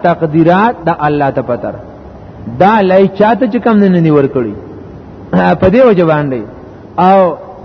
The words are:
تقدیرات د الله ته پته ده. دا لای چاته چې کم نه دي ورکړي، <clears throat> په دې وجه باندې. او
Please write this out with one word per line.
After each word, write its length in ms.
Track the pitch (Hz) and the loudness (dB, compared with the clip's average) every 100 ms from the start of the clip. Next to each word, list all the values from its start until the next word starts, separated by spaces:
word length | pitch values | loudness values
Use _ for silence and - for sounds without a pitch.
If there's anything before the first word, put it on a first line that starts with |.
تقدیرات 720 | 175 170 165 156 160 180 220 240 165 | -2 -2 -2 2 2 2 0 -2 -4
د 100 | 165 | -2
الله 300 | 151 147 139 | -2 0 -2
ته 120 | 139 | -2
پته 280 | 120 120 107 | -4 -6 -6
ده. 80 | - - - - - - - - 123 | -10 -16 -20 -20 -20 -20 -18 -12 0
دا 220 | 185 226 | 2 2
لای 280 | 185 190 196 | 2 2 2
چاته 380 | - 208 226 247 | 2 0 2 0
چې 100 | 240 | -2
کم 200 | 233 214 | 0 2
نه 240 | 202 180 | 4 2
دي 100 | 160 | 2
ورکړي، 440 | 147 135 139 113 104 - - - - - | 2 2 -2 -4 -6 -14 -18 -18 -20 -20
<clears throat> 540 | - - 180 180 180 | -20 -6 -2 0 2
په 100 | 190 | 2
دې 160 | 226 254 | 4 4
وجه 180 | 185 | 4
باندې. 360 | 165 151 147 127 104 - - - - - | 2 0 -2 -6 -10 -16 -20 -20 -10 0
او 380 | 185 196 180 147 - - | 2 4 2 -2 -12 -8